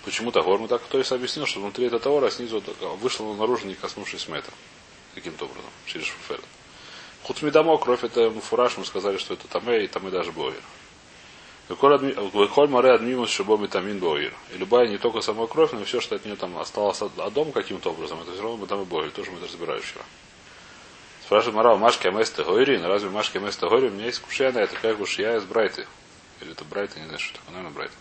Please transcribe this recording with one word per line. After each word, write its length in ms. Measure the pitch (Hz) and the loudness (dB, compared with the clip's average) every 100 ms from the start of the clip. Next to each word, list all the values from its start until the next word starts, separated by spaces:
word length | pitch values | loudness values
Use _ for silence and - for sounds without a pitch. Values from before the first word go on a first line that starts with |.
Почему 260 | 101 - 117 | -6 -4 0
тагор? 300 | 101 85 101 | 2 4 2
Мы 80 | 110 | 2
так, 140 | 120 | -2
то 160 | - 135 | 0 -2
есть, 120 | 127 | 0
объяснил, 360 | 127 123 151 139 | -2 -4 -4 -4
что 120 | - | -4
внутри 280 | 101 101 123 | -8 -2 0
это 120 | 117 | 0
тагор, 240 | 139 143 | 2 2
а 80 | 120 | 2
снизу 280 | 107 120 110 | 0 -6 -6
это 120 | 92 | -6
вышло 640 | 82 92 92 123 - 107 | -10 -8 -4 -4 -4 -6
наружу, 320 | 104 110 117 101 | -2 0 0 -2
не 80 | |
коснувшись 540 | 90 92 - 95 92 - | -8 -10 -10 -10 -10 -8
мета. 240 | 76 - - - - - - - - | -8 -10 -18 -20 -20 -20 -20 -20 -14
Каким-то 300 | - 156 - | -14 -10 -12
образом, 240 | - 67 - - | -12 -16 -16 -12
через 180 | - | -8
шуфер. 340 | - - - - - - - - - - - - | -8 -10 -10 -12 -12 -20 -20 -20 -20 -18 -20 -18
Хуцмидамо, 540 | - 131 151 151 160 156 | -8 -2 4 6 6 4
кровь — 260 | - 123 | 4 0
это 240 | 117 120 113 | 2 4 2
муфураж, 480 | 107 - 113 123 - | 2 -2 2 2 2
мы 80 | |
сказали, 320 | 90 98 98 95 | -6 -2 -2 -2
что 160 | - | -4
это 160 | 92 - | -8 -6
тамэ, 360 | 87 110 117 | -6 0 0
и 20 | 95 | 0
тамэ 240 | 92 92 | -4 -4
даже 200 | 92 85 | -2 -2
боир. 300 | 80 67 - - - - - - - - - - - - | -4 -6 -6 -14 -20 -20 -20 -20 -20 -20 -20 -20 -20 -12
Выколь 240 | 95 139 | 4 6
адми-, 180 | 143 135 | 6 4
выколь 560 | - 98 104 101 - 143 | -2 -2 2 4 6 6
море 240 | 127 127 | 8 8
адмимус 380 | 117 117 127 113 | 6 4 -2 -2
шибо 260 | - 98 107 | -2 2 2
метамин 420 | 101 98 95 101 | 4 -2 -2 -2
боир. 360 | 85 73 69 - - | 0 0 -2 -8 -14
И 60 | 92 | -8
любая 280 | 95 120 120 | 2 4 4
не 100 | 101 | 2
только 240 | 120 110 | -2 0
сама 240 | 104 107 113 | -2 -2 -2
кровь, 260 | 156 160 | 2 2
но 80 | 113 | 2
и 40 | |
всё, 180 | 98 120 | -4 -4
что 140 | - 101 | -2 -6
от 100 | 104 | -6
неё 100 | 98 | -8
там 220 | 92 87 | -8 -6
осталось 420 | - - 104 - | -6 0 0 0
от, 180 | 104 - | -6 -4
от 140 | 92 | -4
дома 200 | 120 156 | -2 0
каким-то 400 | 120 98 92 90 | -2 -4 -4 -4
образом, 280 | 80 76 80 | -4 -8 -8
это 120 | 85 | -10
всё 100 | 92 | -8
равно 160 | 110 117 | -6 -6
метамин 260 | 92 101 | -6 -6
боир, 260 | 92 85 78 | -4 -4 -4
тоже 200 | 87 - | -6 -10
мы 80 | 87 | -10
это 80 | 85 | -12
разбирали 340 | 87 80 60 | -8 -6 -6
вчера. 240 | - - - - - - - - - - - - - - | -8 -14 -16 -20 -20 -20 -20 -20 -20 -20 -20 -20 -20 -20
Спрашивает 320 | - 104 117 107 | 4 4 4 4
Мара, 180 | 120 101 | 6 8
«Машки 320 | 110 - 92 | 6 4 0
амэс 200 | 101 113 | 0 0
тагойрин?» 560 | - 76 101 139 113 | 0 2 4 4 4
Разве 240 | 85 101 101 | 2 0 0
машки 300 | 101 104 190 | -4 -4 -4
амэс 180 | 101 - | -6 -4
тагойрин? 360 | 87 117 131 | 2 4 4
У 20 | |
меня 120 | 98 113 | -2 -6
есть 140 | 123 | -8
кушья 320 | - - 131 | -10 0 0
на 60 | 123 | 2
это, 180 | 98 - | 0 0
как 240 | 110 107 | -2 -2
уж 180 | 95 - | -4 -2
я 180 | 104 113 | 0 0
из 80 | |
Брайты. 420 | 95 113 104 - 101 - - - - - | 0 2 2 -2 -14 -18 -20 -20 -20 -18
Или 100 | - | -16
это 140 | 80 78 | -14 -8
Брайта, 340 | 101 101 82 | -6 -6 -8
не 60 | 78 | -12
знаю, 120 | 73 | -10
что 200 | - - | -10 -10
такое, 160 | - | -16
наверное, 200 | 90 85 | -14 -12
Брайта. 200 | 71 73 - | -10 -12 -12